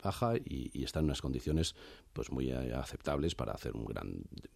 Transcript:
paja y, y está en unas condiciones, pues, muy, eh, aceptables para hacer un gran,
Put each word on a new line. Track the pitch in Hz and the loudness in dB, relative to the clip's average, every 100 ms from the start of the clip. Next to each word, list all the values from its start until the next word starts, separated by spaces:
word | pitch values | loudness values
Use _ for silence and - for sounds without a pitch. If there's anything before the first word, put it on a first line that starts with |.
paja | 98 - 120 117 | -2 2 4 4
y, | - 67 62 | 0 -4 -4
y | - | -4
está | 62 78 | -2 2
en | |
unas | 78 69 | 4 2
condiciones, | 69 64 - 78 80 - - - - | 0 0 2 4 4 0 -16 -18 -12
pues, | - - | -6 -4
muy, | 64 65 | 0 0
eh, | 64 64 | 0 0
aceptables | 62 - - - 73 73 | -2 -2 -2 0 2 2
para | - 57 | 0 -2
hacer | - - 55 | -2 -4 -4
un | |
gran, | 57 53 50 50 - - - | -4 -4 -4 -6 -8 -12 -14